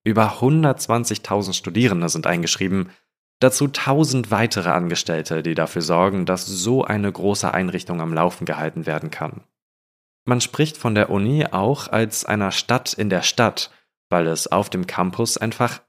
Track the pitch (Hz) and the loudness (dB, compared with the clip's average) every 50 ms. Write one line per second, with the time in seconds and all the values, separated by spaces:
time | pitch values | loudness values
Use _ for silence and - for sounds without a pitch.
0 | - 110 107 110 110 104 - - 120 131 156 160 156 139 127 - - - 117 120 | -2 2 4 4 4 2 2 2 2 4 4 4 4 4 2 0 0 0 0 0
1 | 117 - 107 - - - 98 104 98 92 90 - - 92 85 113 123 117 95 85 | 0 -2 -6 -6 -4 -2 0 0 0 -2 -4 -6 -6 -2 0 2 2 4 2 2
2 | 85 82 - 82 78 - 87 85 85 82 - - 95 92 95 95 90 92 - _ | 0 -2 -2 -2 0 0 0 0 0 -2 -2 -2 -2 0 0 -2 -2 -4 -8 _
3 | _ _ _ _ _ _ _ - 127 131 - - 143 139 - - - 151 139 151 | _ _ _ _ _ _ _ 2 2 4 4 2 0 0 -2 -2 0 2 4 4
4 | 160 151 135 127 117 98 110 101 117 117 - 98 85 87 73 87 87 85 87 - | 4 2 2 0 0 0 0 0 0 0 0 0 0 2 2 2 0 0 -2 -2
5 | - - 82 78 78 - 82 80 76 82 80 85 80 - - 87 80 82 85 85 | -2 -2 -2 -2 -2 -2 -4 -2 -2 -2 0 0 -2 -2 -2 -4 0 2 2 4
6 | 92 98 98 95 87 87 92 90 - - 98 90 90 113 127 135 - - 107 104 | 4 2 2 0 0 0 -2 -2 -4 -6 -6 -4 0 2 2 2 2 0 0 -2
7 | 101 101 - - 87 101 101 - - 82 - 87 92 92 90 87 - - 87 85 | -2 -2 -2 -2 0 0 0 0 0 -2 0 0 -2 -2 -4 -6 -6 -6 -6 -4
8 | 82 82 80 80 85 87 - - 87 80 78 76 78 80 - 82 78 80 78 78 | -4 -2 0 2 2 0 0 -2 -6 -6 -4 -4 -4 -6 -6 -6 -6 -4 -4 -4
9 | 80 78 - - 78 78 - - - _ _ _ _ _ _ _ _ _ _ _ | -6 -8 -8 -8 -8 -8 -10 -12 -20 _ _ _ _ _ _ _ _ _ _ _
10 | _ _ _ _ _ 123 123 123 - - - - 156 156 156 - - 117 107 104 | _ _ _ _ _ 0 0 0 0 -2 0 0 -2 -2 -2 -4 -2 0 2 2
11 | 104 - 101 98 101 117 143 156 151 - - 92 98 120 143 - - - - 110 | 2 2 2 0 0 2 2 2 2 2 2 2 2 2 2 0 -2 -2 0 0
12 | 113 107 - - - - 104 107 101 95 - - - - 120 127 - - - - | 0 0 -2 -4 -2 -2 0 0 0 0 -2 -2 0 0 0 0 -2 -4 -4 -2
13 | 107 101 95 87 - - - - 117 101 - - - - _ _ _ _ _ _ | 0 0 2 2 2 2 2 4 2 2 2 -2 -6 -8 _ _ _ _ _ _
14 | _ - 90 87 82 82 80 76 - - 85 95 101 - - 92 90 - - - | _ 0 0 2 2 2 0 -2 -2 0 2 2 2 0 -2 -4 -4 -4 -2 -2
15 | 90 92 - - 117 117 - - 110 113 - - 123 117 - - _ | -2 0 0 -2 -2 -2 -2 -2 -4 -4 -2 0 -2 -2 -2 -6 _